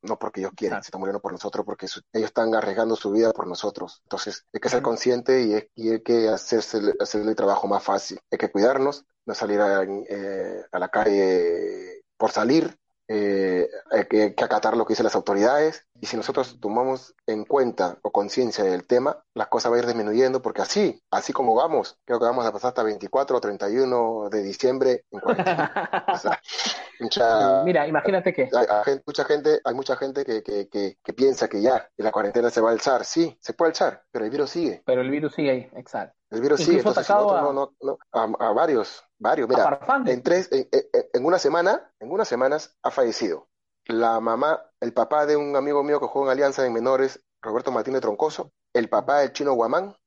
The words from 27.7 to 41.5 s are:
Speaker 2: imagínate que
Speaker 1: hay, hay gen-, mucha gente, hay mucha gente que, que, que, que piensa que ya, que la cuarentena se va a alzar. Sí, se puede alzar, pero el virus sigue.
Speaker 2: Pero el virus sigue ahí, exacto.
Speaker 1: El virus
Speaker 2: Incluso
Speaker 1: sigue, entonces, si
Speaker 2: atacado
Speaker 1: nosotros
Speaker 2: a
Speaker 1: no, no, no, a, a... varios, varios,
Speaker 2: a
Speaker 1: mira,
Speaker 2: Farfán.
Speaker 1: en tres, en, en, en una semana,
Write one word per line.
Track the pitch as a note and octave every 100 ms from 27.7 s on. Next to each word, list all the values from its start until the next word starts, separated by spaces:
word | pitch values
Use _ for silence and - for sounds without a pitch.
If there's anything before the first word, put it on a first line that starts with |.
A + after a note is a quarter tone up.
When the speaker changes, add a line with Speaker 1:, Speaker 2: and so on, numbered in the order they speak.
| E3 D3
Speaker 2:
imagínate | D3+ E3 F#3+ F3+
que | F3
Speaker 1:
hay, | B2+ B2 A#2+
hay | G#2
gen-, | G#2 C3+ -
mucha | C#3+ C#3
gente, | D3+ D3 D3+
hay | B2+
mucha | A#2+ C3+ B2+
gente | C3+ C3+ C3+
que, | A2
que, | - G#2 G2
que, | G#2 G2 -
que | -
piensa | A2 C3+ B2+ A2
que | G#2
ya, | A2+ C3+ - -
que |
la | G#2+
cuarentena | G#2 G2+ A#2+ A#2
se | A#2
va | A2+
a |
alzar. | A2+ C#3+ B2 -
Sí, | E3 E3 -
se | -
puede | - E3
alzar, | D#3+ D#3+ - _
pero | B2 G#2+
el |
virus | C#3 G3+
sigue. | F3 E3 F2+ -
Speaker 2:
Pero | B2+
el | C3
virus | D3 D3+ -
sigue | C#3+
ahí, | B2+ B2 A2+
exacto. | B2 A2+ F#2+ _ _
Speaker 1:
El | A2
virus | C3+ D3
Speaker 2:
Incluso | D#3+
Speaker 1:
sigue, | F3+
entonces, | G#3 F#3 -
si |
Speaker 2:
atacado | G#3 G#3
Speaker 1:
nosotros | F3+ C#3+
Speaker 2:
a |
Speaker 1:
no, | C#3 C#3 _
no, | C3+ - _
no, | - A2 G#2+
a, | A2+
a... |
varios, | G#2+ E3 B2 G2+ - _ _
varios, | - D#3 A#2
Speaker 2:
a |
Speaker 1:
mira, | B2
Speaker 2:
Farfán. | D3+ C#3 - C4+ A#3+
Speaker 1:
en | B2
tres, | B2+ F3+ F#3
en, | C3+ B2+
en, | - - A#2+ -
en | B2 C#3
una | F3+
semana, | D3